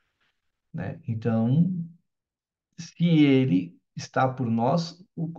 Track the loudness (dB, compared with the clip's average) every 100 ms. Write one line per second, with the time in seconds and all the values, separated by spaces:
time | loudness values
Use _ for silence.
0 | _ _ _ _ _ _ _ -12 -10 -10
1 | -8 -6 -2 0 2 2 2 -2 -8 -14
2 | _ _ _ _ _ _ _ -20 -20 _
3 | 2 4 6 4 4 0 -2 -14 _ -16
4 | -8 -2 -2 -2 -4 0 0 0 -4 -12
5 | -18 -10 -10